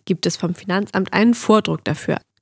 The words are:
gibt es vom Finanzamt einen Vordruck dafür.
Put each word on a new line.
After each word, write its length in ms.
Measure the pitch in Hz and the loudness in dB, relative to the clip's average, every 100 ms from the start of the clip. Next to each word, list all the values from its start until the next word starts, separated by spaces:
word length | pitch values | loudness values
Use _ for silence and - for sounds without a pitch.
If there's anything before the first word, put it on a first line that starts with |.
gibt 220 | - 175 175 | -4 -2 -2
es 100 | - | -2
vom 180 | 170 | -4
Finanzamt 600 | 180 196 185 208 190 190 | -4 -4 -4 -2 -2 0
einen 200 | - 226 | 2 4
Vordruck 520 | 233 - 214 - 160 - | 2 4 2 2 -4 -4
dafür. 320 | 151 - - - _ | -4 -4 -4 -6 _